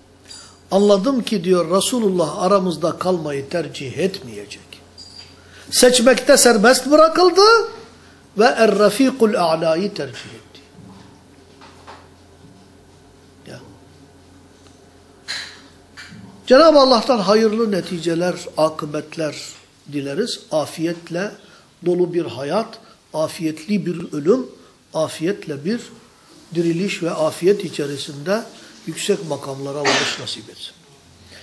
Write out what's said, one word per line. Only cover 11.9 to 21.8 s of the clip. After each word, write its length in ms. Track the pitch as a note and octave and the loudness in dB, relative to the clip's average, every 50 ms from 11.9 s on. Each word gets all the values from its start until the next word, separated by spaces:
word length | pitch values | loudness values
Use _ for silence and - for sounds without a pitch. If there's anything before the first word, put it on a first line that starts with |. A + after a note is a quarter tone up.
| - - - - - - - - - - - - - - - - - - - - - - _ _ _ _ - - _ - - | -20 -20 -20 -20 -20 -20 -20 -20 -20 -20 -20 -20 -20 -20 -20 -20 -20 -20 -20 -20 -20 -20 _ _ _ _ -20 -20 _ -20 -20
Ya. 140 | - - B2+ - - - - - - - - - - _ - - - - - - _ - _ - - - _ _ - _ _ _ _ _ _ _ - - - - - - - - - - - - _ - - - - - - - - - - - | -20 -20 -20 -20 -20 -20 -20 -20 -20 -20 -20 -20 -20 _ -20 -20 -20 -20 -20 -20 _ -20 _ -20 -20 -20 _ _ -20 _ _ _ _ _ _ _ -12 -12 -12 -12 -16 -18 -20 -20 -20 -20 -20 -20 _ -20 -20 -20 -20 -20 -20 -20 -20 -20 -12 2
Cenab-ı 320 | - B3+ C#4 E4 D#4+ D4+ C#4+ | 4 6 8 8 8 8 6
Allah'tan 400 | C4+ C4 B3 G#3+ A3+ - B3+ G#3+ | 6 6 4 2 2 0 0 0
hayırlı 520 | F3 F#3+ G#3+ A3 A3 G#3+ G#3 A3+ A#3 G#3 | 2 2 2 4 2 2 0 0 -2 -2
neticeler, 640 | G3 F3 E3 - F#3 E3 D#3+ E3+ E3 E3 F3 F3+ E3 - - - - | -2 -4 -4 -6 -8 -6 -4 -4 -2 -2 -2 -2 -4 -6 -10 -8 -2
akıbetler 800 | D#3 D#3 D#3 D#3 - E3 D3+ D3+ D3+ D3+ - - E3 D#3 D3 C3+ - - - - - - _ _ _ _ D3 | 0 0 0 0 -4 -8 -8 -8 -8 -10 -10 -8 -8 -8 -8 -8 -10 -14 -18 -20 -20 -20 _ _ _ _ -10
dileriz. 480 | C#3+ D3 C#3 C#3 C#3 F3+ A#3+ - - - - - | -10 -8 -8 -6 -4 -4 -4 -6 -8 -12 -10 -4
Afiyetle 800 | D#3 D#3 C#3 - - E3+ D#3+ E3+ E3+ E3 - - D#3+ F3 G3+ G#3+ - - - - - - _ _ _ _ | -4 -2 -2 -4 -6 -6 -4 -4 -6 -8 -10 -10 -8 -6 -6 -8 -10 -14 -20 -20 -20 -20 _ _ _ _